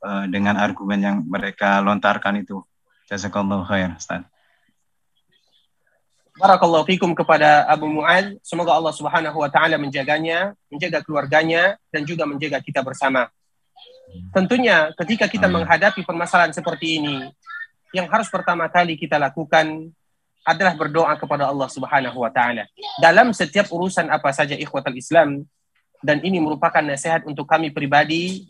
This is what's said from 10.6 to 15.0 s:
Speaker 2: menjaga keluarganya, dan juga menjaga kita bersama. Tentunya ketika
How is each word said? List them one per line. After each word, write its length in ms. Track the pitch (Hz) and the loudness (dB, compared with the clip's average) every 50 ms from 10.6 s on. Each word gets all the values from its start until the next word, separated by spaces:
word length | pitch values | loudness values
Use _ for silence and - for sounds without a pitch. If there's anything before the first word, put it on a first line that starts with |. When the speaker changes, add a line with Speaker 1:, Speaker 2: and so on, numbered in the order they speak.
| _ | _
Speaker 2:
menjaga 400 | _ 143 143 180 170 160 147 - | _ -10 -8 -6 -4 -4 -6 -6
keluarganya, 720 | - 151 143 139 139 151 156 160 160 165 170 180 196 208 - _ _ - | -4 -4 -4 -2 2 2 2 4 4 2 2 2 2 0 -4 _ _ -6
dan 80 | 156 | -6
juga 240 | 147 151 175 165 156 | -6 -4 -4 -4 -4
menjaga 320 | 147 143 139 156 147 139 127 | -4 -4 -6 -6 -4 -6 -6
kita 240 | - - 139 139 | -6 -4 -4 -4
bersama. 480 | 131 131 131 - - 339 269 262 - - _ _ _ _ _ _ _ _ _ _ - - - - _ - - - 90 - - | -4 -4 -6 -2 -2 0 2 0 0 -2 _ _ _ _ _ _ _ _ _ _ -20 -20 -20 -20 _ -20 -20 -18 -18 -2 0
Tentunya 560 | 190 190 185 247 247 247 220 180 160 151 160 - | 0 2 2 2 2 2 4 4 4 2 0 -2
ketika 320 | - | -6